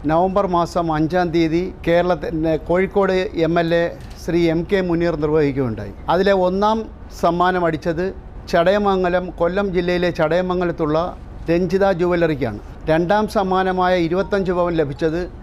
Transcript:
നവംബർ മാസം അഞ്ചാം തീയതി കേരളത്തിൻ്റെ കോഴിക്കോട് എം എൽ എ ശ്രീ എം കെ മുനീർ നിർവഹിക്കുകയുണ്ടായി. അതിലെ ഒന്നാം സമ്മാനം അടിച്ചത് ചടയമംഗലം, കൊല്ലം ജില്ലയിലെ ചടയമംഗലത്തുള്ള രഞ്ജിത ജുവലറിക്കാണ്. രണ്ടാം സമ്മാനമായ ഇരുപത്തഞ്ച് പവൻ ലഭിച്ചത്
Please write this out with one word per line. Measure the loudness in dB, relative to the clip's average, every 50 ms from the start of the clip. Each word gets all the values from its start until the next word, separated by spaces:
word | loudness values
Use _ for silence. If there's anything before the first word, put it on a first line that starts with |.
| -2
നവംബർ | 0 2 2 2 2 2 0 0
മാസം | 2 2 0 0 0 -2 -2 -2 0 0
അഞ്ചാം | 0 0 0 2 0 0 2
തീയതി | 2 2 2 2 0 -2 -2 -4 -8 -6 -2
കേരളത്തിൻ്റെ | 2 2 2 2 2 0 -2 -2 -6 -4 -2 0 0 0
കോഴിക്കോട് | -2 0 0 0 0 0 0 2 2 2 2 2 0 -2 -2 -2 0 0
എം | 2 2 2
എൽ | 2 2 2
എ | 2 0 0 -4 -8 -16 -16 -16 -10 -6
ശ്രീ | -2 0 2 2 2
എം | 2 0 0 0
കെ | 0 0
മുനീർ | 2 0 0 0 0 0 0
നിർവഹിക്കുകയുണ്ടായി. | 0 0 0 2 2 2 2 0 0 -2 -2 -4 -6 -10 -12 -12 -10 -2 0
അതിലെ | 0 2 4 2
ഒന്നാം | 2 2 2 0 2 2 2 2 0 0 -4 -8 -14 -16 -18 -16 -8 0
സമ്മാനം | 0 0 2 2 2 2 2 2 0
അടിച്ചത് | 0 -2 -2 -4 -4 -2 -2 -4 -6 -6 -10 -16 -16 -16 -16 -8 0
ചടയമംഗലം, | 2 2 4 4 2 2 2 2 2 2 2 2 0 0 -2 -4 -4 -2
കൊല്ലം | -2 0 0 0 -2 0 0
ജില്ലയിലെ | 0 0 0 0 0 0 0
ചടയമംഗലത്തുള്ള | 0 0 0 2 2 0 0 0 0 0 0 -2 -2 -2 -2 0 0 0 0 -2 -6 -12 -16 -16 -16 -10 -2 0
രഞ്ജിത | 2 2 2 0 2 2 2 2
ജുവലറിക്കാണ്. | 2 2 0 0 2 2 2 0 0 0 -2 -4 -4 -8 -12 -14 -16 -10 -2 0
രണ്ടാം | 2 2 2 2 2 2 2
സമ്മാനമായ | 0 0 0 0 2 2 2 2 2 2 2 2 2 4 2 2
ഇരുപത്തഞ്ച് | 0 0 -2 0 0 0 -2 0 0
പവൻ | 0 0 0 0 2
ലഭിച്ചത് | 0 0 -2 -2 -2 -2 0 0 -2 -6 -6 -10 -16